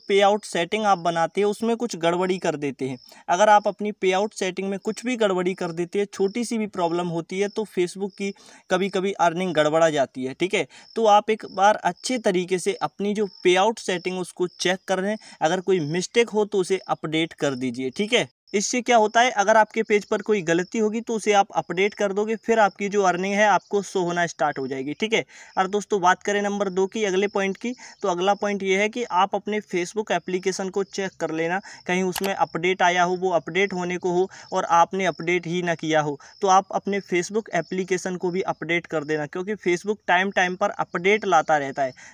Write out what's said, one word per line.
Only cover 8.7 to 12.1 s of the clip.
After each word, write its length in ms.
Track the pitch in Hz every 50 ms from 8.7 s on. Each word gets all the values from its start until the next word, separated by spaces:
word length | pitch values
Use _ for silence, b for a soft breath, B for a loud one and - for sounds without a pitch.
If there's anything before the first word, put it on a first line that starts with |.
कभी-कभी 420 | 180 180 202 196 - 190 185 202
अर्निंग 420 | 190 - 170 175 160 180 185 180 151
गड़बड़ा 340 | 151 151 151 156 165 165 160
जाती 340 | 147 143 127 - - 131 127
है, 100 | 131 135
ठीक 200 | - 175 196 214
है। 120 | 185 139 B B B B B -
तो 100 | 220 226
आप 240 | 208 202 208 208 226
एक 160 | 220 - - -
बार 260 | 202 190 196 208 214
अच्छे 420 | - - 175 175 _ - -